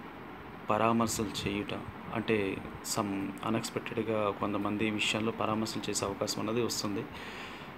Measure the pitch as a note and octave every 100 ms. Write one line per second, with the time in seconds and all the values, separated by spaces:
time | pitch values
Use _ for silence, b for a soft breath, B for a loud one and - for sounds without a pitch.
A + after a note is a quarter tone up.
0 | - - - - - - - G#2+ A2+ A#2
1 | A2+ - G2+ - G2+ G2+ G2 G2+ - -
2 | - A2+ G#2+ A2 G2 G2+ - - - -
3 | G#2 G2 G2 - A2+ A2+ A2+ G#2+ - A#2
4 | A2 G#2+ G#2 G2 G#2 G2+ G2+ G#2 A2 G#2+
5 | - A2 A2 A2 G#2+ A2 A2 A2 G#2+ G2+
6 | G2+ G2 G#2+ A2 G#2+ A#2 A2+ - G#2+ G#2
7 | B2+ B B B B B B